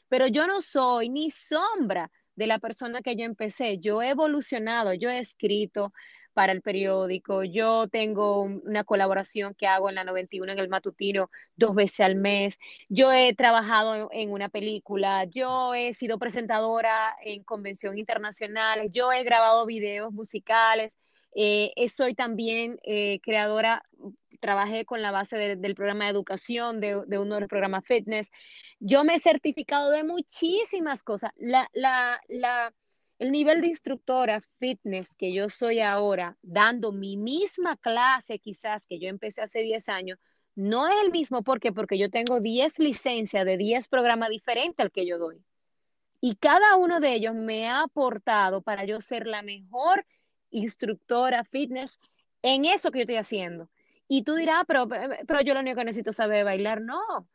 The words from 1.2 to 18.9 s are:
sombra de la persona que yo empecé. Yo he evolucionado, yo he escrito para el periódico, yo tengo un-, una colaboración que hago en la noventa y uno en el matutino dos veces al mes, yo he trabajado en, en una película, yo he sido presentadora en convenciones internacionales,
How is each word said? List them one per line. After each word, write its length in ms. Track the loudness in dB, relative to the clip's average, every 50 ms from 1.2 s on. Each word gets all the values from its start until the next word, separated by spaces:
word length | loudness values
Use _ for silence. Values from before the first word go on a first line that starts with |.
| -4 -4
sombra 800 | -6 -8 -6 -4 -2 0 0 0 0 0 0 0 -2 -2 -4 -6 _ _ _ _ _
de 100 | -4 0
la 120 | 0 0 0
persona 440 | -2 -6 -10 -8 -8 -8 -8 -6
que 140 | -6 -6 -6
yo 80 | -4 -6
empecé. 540 | -8 -6 -6 -8 -6 -4 -4 -4 -4 -4 -2
Yo 240 | -2 -2 0 0
he 80 | 0 0
evolucionado, 800 | 0 2 2 2 0 -2 -4 -4 -4 -4 -4 -2 -2 0 0 0 -2
yo 160 | -2 -2 -4
he 80 | -4 -4
escrito 720 | -6 -10 -6 -4 -2 0 0 0 -2 -2 -4 -6 -6 -6 -8 -14 -20 -20 -20 -20 -20 _
para 200 | _ 2 4 4
el 100 | 2 0
periódico, 800 | -2 -4 -2 0 0 0 0 0 0 -2 -4 -6 -4 -4 -2 -2
yo 460 | -2 -2 -2 0 2 2 2 2 0 0
tengo 540 | 0 -2 -2 -2 0 0 0 2 2 0
un-, 200 | -2 -4 -6 -8 -6
una 200 | -4 -2 -2 0
colaboración 680 | 2 2 2 2 2 2 0 -2 -4 -6 -6 -6 -6 -6
que 120 | -2 2
hago 220 | 2 4 4 2 0
en 80 | -2
la 80 | -4 -6
noventa 320 | -4 -4 -4 -6 -6 -8
y 40 | -8
uno 120 | -8 -6
en 80 | -4 -4
el 80 | -2 -2
matutino 600 | -2 -4 -4 -6 -6 -4 -2 0 0 0 -2 -2 -6 -14 -20 _ _
dos 180 | 2 2 4 4
veces 260 | 4 4 4 4 4
al 140 | 4 4 4
mes, 420 | 2 2 2 2 2 0 -2 -4 -8 -16 -20 -20 -18 -12 -2
yo 240 | 4 6 6 8
he 220 | 8 8 6 6 6
trabajado 640 | 6 6 6 6 6 4 4 4 4 4 2 0
en, 100 | -2 -4 -6
en 200 | -6 -6 -6 -4
una 160 | -4 -4 -6 -6
película, 760 | -6 -6 -6 -6 -6 -6 -8 -6 -2 0 0 2 2 0 -2
yo 500 | -2 -4 -4 -4 -2 0 0 0 -2 -2
he 180 | -2 -2 -4
sido 260 | -4 -6 -4 -4 -4 -4
presentadora 960 | -4 -6 -6 -4 -4 -2 0 0 0 0 0 0 2 2 2 2 0 -2 -4 -6 -10
en 180 | -12 -12 -12
convenciones 560 | -10 -10 -8 -8 -8 -8 -8 -8 -8 -8 -6 -6
internacionales, 920 | -4 -4 -4 -4 -4 -6 -8 -8 -10 -6 -2 0 0 0 0 0 -2 -2